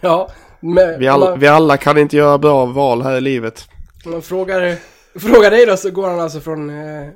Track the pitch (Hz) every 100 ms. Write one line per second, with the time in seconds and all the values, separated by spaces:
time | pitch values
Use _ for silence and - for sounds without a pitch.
0 | - 170 190 - _ _ 165 175 180 160
1 | 131 139 185 170 143 156 160 139 143 147
2 | 147 147 147 143 147 139 123 135 139 120
3 | 135 131 135 127 113 - - - - _
4 | 170 170 160 185 185 190 175 170 - _
5 | _ 175 214 240 208 220 233 185 190 180
6 | 190 175 165 151 160 156 147 147 151 151
7 | 143